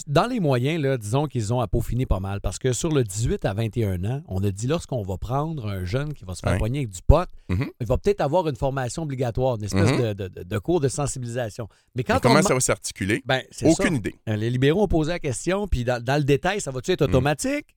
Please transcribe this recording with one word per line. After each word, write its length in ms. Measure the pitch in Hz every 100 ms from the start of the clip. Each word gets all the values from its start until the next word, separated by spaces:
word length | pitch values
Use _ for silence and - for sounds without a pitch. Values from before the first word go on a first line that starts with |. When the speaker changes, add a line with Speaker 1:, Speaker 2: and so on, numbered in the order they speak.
| -
Speaker 1:
Dans 200 | 147 226
les 100 | 254
moyens, 420 | 156 123 135 165
là, 160 | 135 131
disons 300 | 104 131 151
qu'ils 260 | 123 104
ont 60 | 123
à 60 | 117
peaufiner 400 | 117 - 117 131
pas 140 | 98
mal. 200 | 98 98
Parce 200 | 101 -
que 120 | 127
sur 200 | 120 165
le 100 | 151
dix-huit 420 | 110 101 123 202
à 100 | 120
vingt 220 | 98 113 117
et 80 |
un 200 | 104 90
ans, 180 | 98 139 180
on 120 | 95
a 80 | 101
dit, 160 | 98 120
lorsqu'on 340 | 165 - 117
va 140 | 95 90
prendre 480 | 101 135 156 156 104
un 160 | 95
jeune 300 | 90 123 151
qui 100 | 139
va 100 | 92 90
se 40 |
faire 100 | -
Speaker 2:
Ouais. 60 | 92
Speaker 1:
pogner 200 | 110 139
avec 100 | 120
du 120 | 90
pot, 240 | - 147 180 - -
Speaker 2:
Mhm. 220 | 92 214 -
Speaker 1:
il 60 | 104
va 100 | 120
peut-être 220 | - -
avoir 260 | 147 175 160
une 80 | 127
formation 460 | 139 135 123 -
obligatoire, 540 | 160 131 123 123 131 113
une 80 |
espèce 260 | 104 92 -
Speaker 2:
Mhm. 80 | 135
Speaker 1:
de, 140 | 117
de, 160 | 101 95
de, 140 | -
de 140 | 87 104
cours 200 | - 175
de 80 | 135
sensibilisation. 800 | - 135 131 120 120 113 - 107 - _ 123
Mais 80 |
quand 100 | 123
Speaker 2:
Mais 60 | -
comment 180 | 123 147
Speaker 1:
on 40 |
Speaker 2:
ça 80 | -
Speaker 1:
ma- 40 |
Speaker 2:
va 60 | 131
s'articuler ? 600 | - - - - 95 117 120
Speaker 1:
Ben, 160 | 131 -
c'est 160 | - 151
Speaker 2:
Aucune 280 | 165 202
Speaker 1:
ça. 0 |
Speaker 2:
idée. 200 | 143 92 - -
Speaker 1:
Euh, 80 | 107
les 120 | 113
libéraux 340 | 127 139 175
ont 40 | 196
posé 220 | 165 156
la 80 | 170
question, 480 | 147 117 170 190 208
puis 160 | 131
dans, 180 | 120 120
dans 160 | 120 147
le 60 |
détail, 360 | 139 139 180 202
ça 100 | 151
va-tu 220 | 127 151
être 100 | 180
Speaker 2:
Mhm. 60 | 139
Speaker 1:
automatique ? 560 | 131 135 151 262 294 -